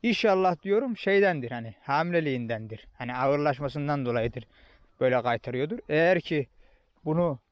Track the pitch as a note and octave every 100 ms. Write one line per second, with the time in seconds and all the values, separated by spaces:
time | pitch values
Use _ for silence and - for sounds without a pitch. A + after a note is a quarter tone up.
0 | A3+ G#3+ A3+ F#3+ F#3 E3+ F#3+ G3+ C4 A3
1 | - G3 G3 E3 A#2+ A#2+ A2+ G#2 - C#3+
2 | E3+ F3 D3+ B2+ A2+ A2+ A2 A2 - _
3 | A#2+ B2 C3+ D3 D3 C#3 C#3+ D3 C#3+ C#3+
4 | B2 A#2 A2+ B2 A2+ _ _ _ _ _
5 | C3 B2 A#2+ A#2+ - B2 D3 A#3 - D3+
6 | E3+ F#3 - D#3 B2+ _ - _ _ _
7 | - D#3 F3 C3 _